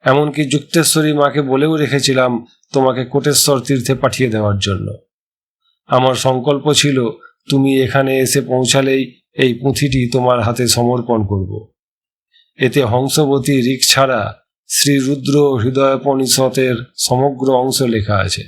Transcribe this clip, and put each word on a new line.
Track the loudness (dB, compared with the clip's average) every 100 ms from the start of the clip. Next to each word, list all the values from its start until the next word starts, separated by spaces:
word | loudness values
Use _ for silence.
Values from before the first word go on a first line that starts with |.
এমনকি | 2 2 0 -2
যুক্তেশ্বরী | -2 -2 0 0 2 0 0
মাকে | 2 0 0
বলেও | 0 0 0
রেখেছিলাম, | 0 0 0 0 2 0 -2 -8 _ _
তোমাকে | 0 2 0
কোটেশ্বর | -4 -2 0 0 0 0
তীর্থে | 0 -2 -2
পাঠিয়ে | 0 0 0 -2
দেওয়ার | 0 0 -2
জন্য। | -2 -4 -6 -10 _ _ _ _ _ _ _ _ _
আমার | 2 2 2
সংকল্প | 0 0 0 0 0
ছিল | 2 2 0 -2 -6 -20 _ -2
তুমি | 0 2 2
এখানে | 0 0 0 0
এসে | 0 -2
পৌঁছালেই | 0 -2 2 2 2 0 -2 -10 _
এই | -2 0
পুঁথিটি | 0 -2 0 0 0 0
তোমার | 0 2 0
হাতে | 0 -2 0
সমর্পণ | 0 0 0 -2 -2 0
করব। | -4 -4 -10 -14 _ _ _ _ _ _ _ _ -4
এতে | 0 0
হংসবতী | 0 0 0 0 0 0 0 0 0
ঋক | -2 0
ছাড়া | 2 2 0 -4 -8 _ _ _
শ্রীরুদ্র | -2 2 2 0 -2 0 2 4 2
হৃদয়োপনিষদের | 0 0 0 0 0 0 0 2 0 0 0 -2 -8 -8
সমগ্র | -2 0 0 0 0
অংশ | 2 0 0 0
লেখা | 0 0 -2
আছে। | -2 -6